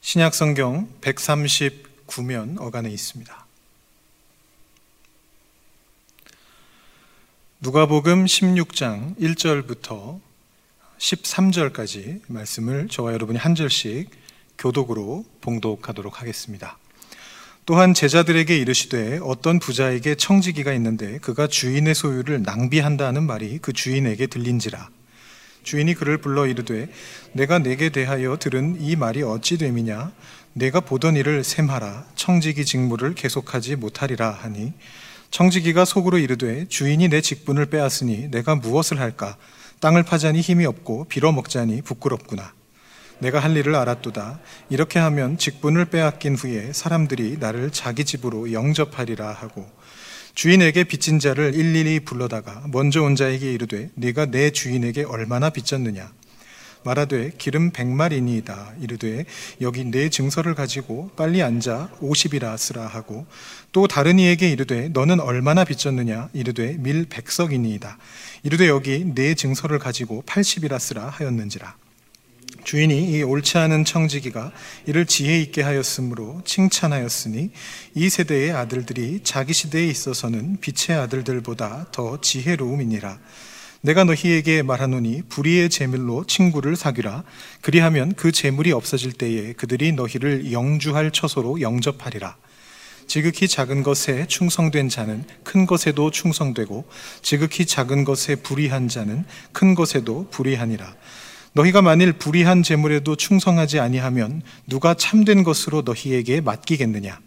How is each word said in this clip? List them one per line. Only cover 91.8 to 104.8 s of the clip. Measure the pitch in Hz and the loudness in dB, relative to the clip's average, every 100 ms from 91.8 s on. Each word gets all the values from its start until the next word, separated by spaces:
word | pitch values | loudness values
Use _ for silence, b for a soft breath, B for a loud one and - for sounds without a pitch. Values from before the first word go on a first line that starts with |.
| 117 143 135 107 95 - B B B B B B B | -2 -4 -8 -10 -12 -14 B B B B B B B
지극히 | 156 156 160 190 | 0 0 2 0
작은 | - 127 139 | 0 0 0
것에 | 139 139 - 131 165 | 0 0 0 -2 -2
충성된 | - 180 - 160 151 135 | 0 0 2 2 2 0
자는 | 120 110 107 151 B | -2 -6 -6 -10 B
큰 | - 190 185 | 0 2 4
것에도 | 175 - 143 151 | 4 2 2 0
충성되고, | 151 175 156 143 117 104 101 147 B B B | 0 -2 0 -2 -2 -6 -8 -12 B B B
지극히 | - 147 156 - 165 | -2 0 0 0 0
작은 | - 123 139 | 0 0 2
것에 | 139 135 - 143 | 2 0 0 -4
불의한 | - 135 147 135 123 | -2 -2 0 0 -2
자는 | 117 104 113 185 B B | -2 -4 -4 -6 B B
큰 | - 190 180 | 2 4 6
것에도 | 160 143 113 117 190 | 4 2 -2 -6 -6
불의하니라. | - 131 131 117 107 92 95 B B B B B | -4 -2 0 -2 -4 -10 -18 B B B B B
너희가 | - 160 190 | 4 6 8
만일 | 180 160 180 | 8 8 6
불의한 | 160 151 160 170 180 | 4 2 4 6 6
제물에도 | 170 160 151 151 143 151 | 6 4 4 2 0 -2
충성하지 | - 196 190 170 156 147 | 4 4 6 4 4 2
아니하면 | 120 127 127 127 110 151 B B - | 2 0 0 0 -2 -4 B B -6
누가 | 131 | 0